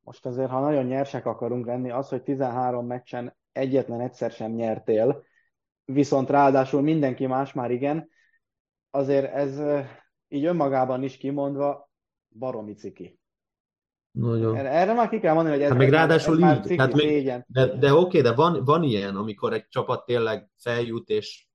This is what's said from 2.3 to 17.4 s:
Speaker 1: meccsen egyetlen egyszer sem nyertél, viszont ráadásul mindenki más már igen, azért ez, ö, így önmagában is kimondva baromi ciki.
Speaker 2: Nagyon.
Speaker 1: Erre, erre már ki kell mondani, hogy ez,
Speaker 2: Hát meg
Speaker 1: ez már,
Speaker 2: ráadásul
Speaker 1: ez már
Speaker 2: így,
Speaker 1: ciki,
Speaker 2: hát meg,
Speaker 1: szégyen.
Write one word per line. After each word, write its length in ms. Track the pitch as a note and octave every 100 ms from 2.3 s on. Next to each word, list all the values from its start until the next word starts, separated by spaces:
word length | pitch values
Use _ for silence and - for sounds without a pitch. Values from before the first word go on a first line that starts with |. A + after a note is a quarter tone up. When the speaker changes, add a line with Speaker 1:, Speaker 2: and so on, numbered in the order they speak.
| C3 B2+ B2 B2+ B2 A#2+
Speaker 1:
meccsen 520 | B2 - B2 A#2+ - _
egyetlen 500 | - C3+ C3 A#2 A#2
egyszer 300 | A#2+ - A#2
sem 200 | - A2
nyertél, 720 | A2+ A2+ A2 - A2 A#2+ C#3+ - _ _ _ _ _ -
viszont 440 | C3+ C3+ C#3 B2+
ráadásul 520 | C#3+ C#3 C3+ C3 C#3+
mindenki 440 | D3 D#3+ C3+ B2 C3
más 280 | B2+ C3+
már 180 | C#3 A#2+
igen, 380 | B2 C#3+ D#3+ D#3+ _ _ _ _ _ _ _ _
azért 440 | C#3+ C3+ C#3 C3+
ez, 260 | C3+ C#3 C3+
ö, 200 | D3 C#3+ B2+ - _ _ _
így 180 | C#3+ D#3+
önmagában 580 | E3+ C#3 C3+ B2+ B2+
is 140 | C3+ -
kimondva 720 | C3+ C#3+ C#3 C#3 C#3+ C3+ - _ _ _ _ A2
baromi 360 | B2+ A#2 G#2
ciki. 460 | G2+ G2+ - F2 _ _ _ _ _ _ _ _ _ _
Speaker 2:
Nagyon. 440 | B2+ A#2+ A2+ A2+ A#2
Speaker 1:
Erre, 140 | C3+
erre 240 | D#3 F#3+
már 160 | A#3 A3+
ki 100 | A3
kell 140 | F3
mondani, 220 | D#3+ D#3+ C#3+
hogy 80 |
ez, 60 | -
Speaker 2:
Hát 80 | B2
meg 100 | C3+
Speaker 1:
ez 60 |
már, 80 | D3+
Speaker 2:
ráadásul 320 | D#3+ D#3+ E3+
Speaker 1:
ez 60 | D#3+
már 160 | E3+ B2
Speaker 2:
így, 60 |
Speaker 1:
ciki, 160 | - E3+
Speaker 2:
hát 120 | C3
meg, 80 | C#3+
Speaker 1:
szégyen. 440 | D3+ D3 C3 B2